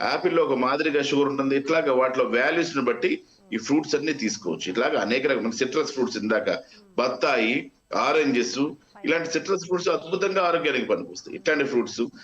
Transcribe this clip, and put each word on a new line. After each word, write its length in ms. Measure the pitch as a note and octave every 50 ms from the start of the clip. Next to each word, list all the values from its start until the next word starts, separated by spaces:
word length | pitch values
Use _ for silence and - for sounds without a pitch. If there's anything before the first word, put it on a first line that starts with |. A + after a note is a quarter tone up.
| -
యాపిల్లో 400 | A2+ C#3 D3 F3+ F3+ E3 E3 D#3
ఒక 120 | C#3 C3+
మాదిరిగా 480 | B2 B2+ B2+ C#3 D3 D#3 D#3 C#3+ D3 C3+
షుగర్ 260 | C3+ D3 C#3 C#3+ C#3
ఉంటుంది. 280 | C#3 C#3 C3+ C3+ C3+
ఇట్లాగా 380 | C3+ C3+ C#3+ D#3+ D#3+ D3 C#3+ B2+
వాటిలో 300 | B2+ B2+ B2+ B2 C3 B2+
వాల్యూస్ 520 | G#2+ A2 A#2+ C3 D3 E3 E3+ D#3+ - -
ని 60 | C#3 B2
బట్టి 380 | B2 A#2 - - F#3 - - - - _ _ _ - A2
ఈ 40 |
ఫ్రూట్స్ 380 | A2 - C3 C#3+ D#3+ D#3 - -
అన్ని 180 | C#3+ C#3+ D#3+ D3
తీసుకోవచ్చు. 580 | - A2+ G#2+ - - - F2 D#2 - - F2
ఇట్లాగా 300 | F#2 A2+ B2+ D#3 D#3+ A#2+
అనేక 260 | G2+ G#2 A#2+ C3+ C#3
రకమైన 240 | D3 C3+ A#2+ A2+ A2+
సిట్రస్ 420 | - - B2+ B2 C3 D#3 C#3+ - -
ఫ్రూట్స్, 240 | C3+ B2 - -
ఇందాక 340 | G#2+ G2+ A2 A2 - - F#2+ F2 D#2+ - - - - - - - -
బత్తాయి, 760 | A#2+ B2+ - - - D3+ C3+ A#2+ A2+ A2 B2+ C#3+ - - - _ _ - -
ఆరెంజెస్, 640 | G2 A#2+ C3+ D3+ D#3 D3+ C#3 B2+ A#2+ A2+ B2 - B2+ C#3+ D3+ - - _ _ - - -
ఇలాంటి 240 | C#3+ D#3+ E3+ E3 - -
సిట్రస్ 340 | D#3+ - - G3 F#3 E3
ఫ్రూట్స్ 220 | E3+ F3+ F3 - F3+
అద్భుతంగా 540 | E3 D3+ - D#3+ F#3 F#3+ G3 F#3+ F#3+ G3 F3+
ఆరోగ్యానికి 420 | F3 E3+ E3 D3 D3+ C3 B2+ A2
పనికొస్తాయి. 520 | - G2+ F2 - - - - - - -
ఇట్లాంటి 280 | - - D#3+ D#3 D3 C#3
ఫ్రూట్స్, 380 | C3 C3+ A#2+ A2 - - A2+ A#2 - - -